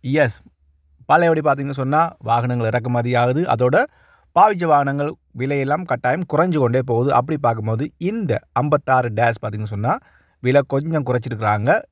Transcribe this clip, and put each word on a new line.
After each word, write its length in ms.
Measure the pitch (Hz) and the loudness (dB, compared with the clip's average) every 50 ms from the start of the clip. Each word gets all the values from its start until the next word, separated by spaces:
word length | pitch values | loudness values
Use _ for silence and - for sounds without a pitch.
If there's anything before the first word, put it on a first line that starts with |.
| - 127 139 | -4 -2 0
Yes, 160 | 156 143 117 - - _ - _ _ _ _ _ _ _ _ _ _ - - | 0 0 0 -2 -8 _ -20 _ _ _ _ _ _ _ _ _ _ 0 2
பழையபடி 320 | 143 165 170 170 160 156 147 | 2 4 4 2 2 2 0
பார்த்தீங்கன்னு 340 | 151 139 139 139 139 139 139 | 0 -2 0 -4 -6 -6 -4
சொன்னா, 200 | 131 131 143 156 170 165 - _ - 110 | -4 0 0 0 0 -2 -4 _ -2 -2
வாகனங்கள் 400 | 117 120 120 123 123 120 113 110 | 0 0 0 -2 -2 -2 -2 0
இறக்குமதி 400 | 117 120 113 123 120 120 117 120 123 117 | 2 2 2 2 0 0 0 0 2 2
ஆகுது. 200 | 123 123 127 151 175 - - | 2 2 2 0 0 0 2
அதோட 220 | 107 127 127 143 202 277 - _ _ _ _ _ _ _ _ _ | 2 2 4 4 2 2 0 _ _ _ _ _ _ _ _ _
பாவிச்ச 260 | 170 196 214 208 175 175 160 | 4 4 6 4 0 2 4
வாகனங்கள் 400 | 151 143 143 139 139 143 143 151 - _ _ _ _ 110 | 4 4 4 0 -2 -2 -4 -4 -6 _ _ _ _ -6
விலையெல்லாம் 440 | 127 135 143 139 135 135 147 170 185 - | -4 -2 -2 -2 0 -2 -2 -4 -2 -4
கட்டாயம் 360 | 127 120 - 123 139 180 180 - - | -6 -2 0 -2 -2 -2 -4 -2 0
குறைஞ்சு 260 | 147 170 185 165 151 131 | 0 0 2 2 0 0
கொண்டே 180 | 117 120 131 123 127 | 2 2 0 0 0
போகுது. 200 | 117 117 127 139 139 123 | -2 0 0 2 2 0
அப்படி 180 | 123 151 156 147 139 | 0 0 -6 -2 -2
பார்க்கும்போது, 400 | 120 113 113 107 110 113 110 143 156 _ _ 165 185 | -2 -2 -2 -4 -4 -4 -4 -4 -8 _ _ -6 -6
இந்த 320 | 214 233 208 135 110 - _ _ _ 123 | -4 -4 -4 -4 -4 -4 _ _ _ -4
ஐம்பத்தாறு 500 | 139 147 151 139 _ - 131 127 123 120 107 110 | 0 0 0 -2 _ 0 0 0 0 -2 -2 0
டேஷ் 220 | 120 117 113 - - | 0 0 -2 -4 -8
பார்த்தீங்கன்னு 320 | 113 104 107 107 104 107 | -10 -8 -8 -8 -8 -6
சொன்னா, 200 | 101 104 127 190 262 _ _ _ _ _ _ _ _ - | -4 -2 -4 -4 -4 _ _ _ _ _ _ _ _ -4
விலை 160 | 127 131 143 131 _ 139 | 2 2 2 0 _ -4
கொஞ்சம் 320 | 139 147 165 160 151 135 123 | -4 -2 -2 -4 -4 -2 -2
குறைச்சிருக்கிறாங்க. 720 | 123 120 113 123 117 104 110 104 104 104 104 123 120 113 - _ | -4 -4 -4 -6 -8 -4 -2 -2 0 0 2 0 0 0 -2 _